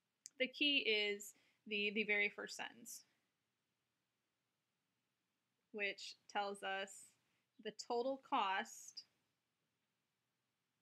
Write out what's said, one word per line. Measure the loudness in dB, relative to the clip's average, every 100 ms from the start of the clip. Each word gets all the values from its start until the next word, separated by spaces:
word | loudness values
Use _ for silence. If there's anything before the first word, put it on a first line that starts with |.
| _ _ -20 -2
the | -2
key | 2 2 4
is | 4 2 2 0 -6 -16 _ _ -4
the, | 0 2
the | 2
very | 2 4 4
first | 0 -8 -8
sentence, | -8 -10 -14 -16 -16 _ _ _ _ _ _ _ _ _ _ _ _ _ _ _ _ _ _ _ _ _ _ _ _ _ _
which | -2 -2 -2 -10 -14 -6
tells | -2 -2 -2
us | -2 -2 -4 -10 -20 _ _ _ _ -14
the | -12 -10 -2
total | 0 0 -2 0
cost | 2 4 2 0 -8 -14 -16 -18 _ _ _ _ _ _ _ _ _ _ _ _ _ _ _ _ _